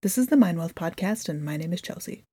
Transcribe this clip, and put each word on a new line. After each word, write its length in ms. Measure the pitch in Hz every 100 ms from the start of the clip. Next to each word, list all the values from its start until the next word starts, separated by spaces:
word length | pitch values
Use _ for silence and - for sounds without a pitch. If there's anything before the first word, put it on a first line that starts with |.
This 160 | 196 247
is 80 | 254
the 100 | 294
Mind 220 | 202 170
Wealth 160 | 165
Podcast, 540 | - 165 - 185 226 -
and 160 | 151
my 120 | 147 151
name 160 | 160
is 80 | 175
Chelsea. 440 | - - - - _